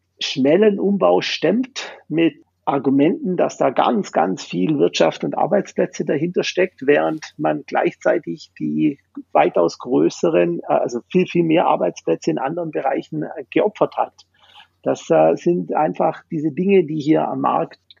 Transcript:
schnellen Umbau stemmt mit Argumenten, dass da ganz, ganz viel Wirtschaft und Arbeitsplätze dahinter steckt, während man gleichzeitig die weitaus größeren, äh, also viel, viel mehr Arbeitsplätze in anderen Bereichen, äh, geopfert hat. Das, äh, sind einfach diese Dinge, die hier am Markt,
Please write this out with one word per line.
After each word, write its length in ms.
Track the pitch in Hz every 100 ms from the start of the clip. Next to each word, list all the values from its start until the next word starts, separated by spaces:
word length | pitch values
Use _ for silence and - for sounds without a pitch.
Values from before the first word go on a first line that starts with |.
| _ -
schnellen 600 | - - 135 170 214 196
Umbau 440 | 185 202 180 180
stemmt 760 | - - 156 220 254 - - - -
mit 280 | 156 165 147 _ _ -
Argumenten, 720 | 139 135 139 151 320 240 175
dass 180 | 147 -
da 140 | 139
ganz, 420 | 127 143 117 -
ganz 320 | - 165 -
viel 340 | - - 160 147
Wirtschaft 460 | 175 - 165 -
und 140 | 160 -
Arbeitsplätze 640 | 147 202 - - 180 -
dahinter 400 | 165 160 175 185
steckt, 420 | 175 - 185 - 131
während 460 | 147 160 156 - -
man 240 | 156 151 -
gleichzeitig 880 | 156 175 - 180 175 170 170 - -
die 400 | 151 151 156 143 _ - -
weitaus 460 | 151 151 185 170 -
größeren, 840 | 143 143 165 - 175 165 175 170
äh, 40 | -
also 340 | 147 143 120 -
viel, 160 | 185 175
viel 180 | 170
mehr 220 | 165 160 -
Arbeitsplätze 640 | 160 180 - - 165 -
in 80 | -
anderen 340 | 131 170 165
Bereichen, 500 | 151 135 156 - 156
äh, 220 | 165 160 139
geopfert 460 | - 214 - 139 -
hat. 300 | 113 - _ _ _ - - _
Das, 280 | 135 131 -
äh, 240 | 165 160
sind 400 | 165 175 175 160
einfach 480 | - 160 175 175 - -
diese 220 | 160 156
Dinge, 320 | 131 185 196
die 160 | 151 156
hier 280 | 139 156 156
am 120 | 135
Markt, 400 | 135 135 165 - _ _